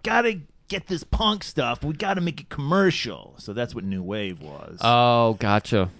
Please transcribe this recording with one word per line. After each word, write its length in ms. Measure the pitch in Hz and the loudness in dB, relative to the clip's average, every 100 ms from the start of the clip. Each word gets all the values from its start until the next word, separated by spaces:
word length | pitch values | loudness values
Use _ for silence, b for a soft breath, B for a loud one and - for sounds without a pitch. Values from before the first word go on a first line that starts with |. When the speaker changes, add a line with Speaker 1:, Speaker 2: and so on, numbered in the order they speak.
Speaker 1:
gotta 360 | 214 233 233 190 143 _ - | 0 2 2 -2 -10 _ -10
get 160 | 190 - | -10 -6
this 180 | 175 | -6
punk 400 | - - 220 208 | -2 0 0 -2
stuff. 400 | - - 120 120 | -4 -4 -2 -2
We 80 | 143 | -6
gotta 300 | 156 196 190 | -4 -2 -2
make 180 | 170 - | -2 -6
it 80 | - | -10
commercial. 840 | - 139 190 190 - 117 71 - - | -6 0 4 4 2 -4 -10 -14 -16
So 160 | - | -10
that's 220 | 104 120 | -6 -6
what 100 | 117 | -6
new 180 | 98 95 | -6 -4
wave 380 | 90 104 98 87 | -4 -4 -6 -8
was. 380 | 78 73 78 85 | -14 -14 -16 -2
Speaker 2:
Oh, 540 | 113 120 123 117 113 107 | 4 6 6 6 4 2
gotcha. 520 | 107 104 - 107 90 | 2 2 4 2 2